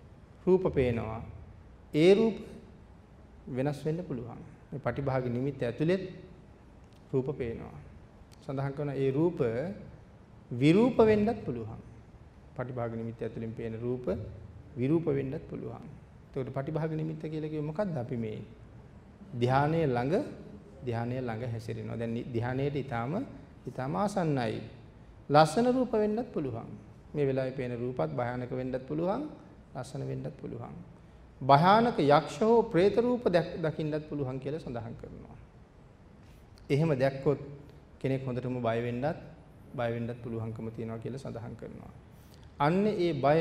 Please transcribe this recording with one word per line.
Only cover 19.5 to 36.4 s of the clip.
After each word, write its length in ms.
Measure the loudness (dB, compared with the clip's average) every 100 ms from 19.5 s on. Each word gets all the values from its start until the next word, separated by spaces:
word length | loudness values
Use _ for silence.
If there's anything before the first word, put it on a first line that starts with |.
| 4 4 2 2
ළඟ, 280 | 2 2 0 -2 -10 -16 -18 -18 -12
ධානයේ 400 | -6 -4 -2 -4
ළඟ 240 | -4 -6 -6
හැසිරෙනවා. 500 | -6 -6 -8 -6 -6
දැන් 180 | -4
නි-, 120 | -4 -4
ධානයේට 500 | -2 -2 0 -2 -2
ඊටාම, 360 | -4 -4 -2 -4 -6 -12 -18 -14
ඊටාම 300 | -12 -6 -4
ආසන්නයි. 640 | 0 0 0 0 2 0 -2 -8 -16 -20 -20 -20 -20 6
ලස්සන 400 | 8 8 6 4
රූප 240 | 4 2
වෙන්නත් 340 | 2 2 0 -4
පුළුවන්. 380 | -4 -4 -6 -8 -14 -16 -20 -10
මේ 160 | 0 2
වෙලාවේ 260 | 2 -2
පේන 200 | -4 -4
රූපත් 360 | -4 -4 -2 -2
භයානක 380 | 0 -2 -2 -4
වෙන්නත් 300 | -4 -2 -4
පුළුවන්, 460 | -4 -2 0 -2 -4 -10 -20 -20 -14
ලස්සන 320 | -12 -10 -8
වෙන්නත් 300 | -6 -6 -8
පුළුවන්. 400 | -10 -10 -10 -10 -14 -16 -20 -20 -20 -20 -8
භයානක 580 | 8 8 10 8 6 4
යක්ෂ 400 | 8 8 6 0
හෝ 220 | 6 6
ප්‍රේත 340 | 6 6 6 6
රූප 260 | 2 2 4
දැක්-, 300 | 4 2 -2
දකින්නත් 460 | -2 -2 -2 -4
පුළුවන් 360 | -4 -6 -4 -4
කියලා 200 | -6 -8
සඳහන් 340 | -8 -8 -8 -12
කරනවා. 400 | -14 -14 -16 -18 -20 -20 -20 -20 -20 -20 -20 -20 -20 -20